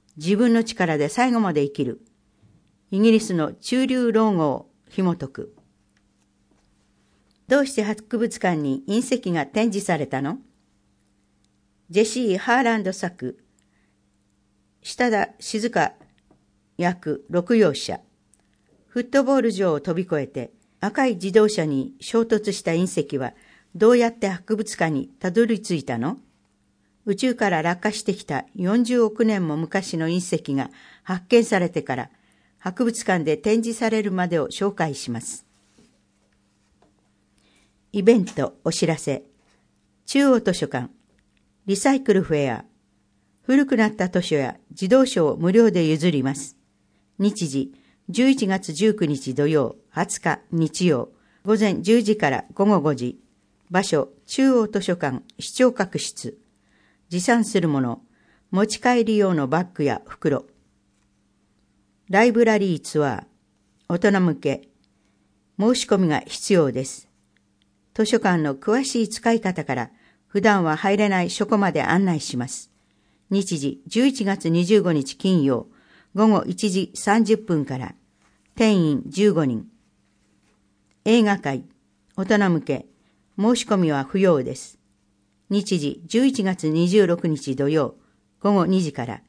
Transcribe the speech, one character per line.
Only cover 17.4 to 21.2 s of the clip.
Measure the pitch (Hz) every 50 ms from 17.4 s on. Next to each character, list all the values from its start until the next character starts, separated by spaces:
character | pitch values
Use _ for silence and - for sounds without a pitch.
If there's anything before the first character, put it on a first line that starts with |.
| 175 - 240
葉 | 226 208 160 131
者。 | - - - 87 - - _ _ _ _ _ _ _ _ _ _ _ _ _ _ _ _ _
フ | - 247
ッ | 240 247
ト | - 277 277
ボ | 254 277
ー | 269
ル | 226 233 196
場 | 185 196 180 156
を | 147
飛 | - 185 160
び | 175 185
越 | 180 175 147
え | -
て | - - 135 117 - _ _ _ _ _ -
赤 | - - - 311 269
い | 262 220
自 | 175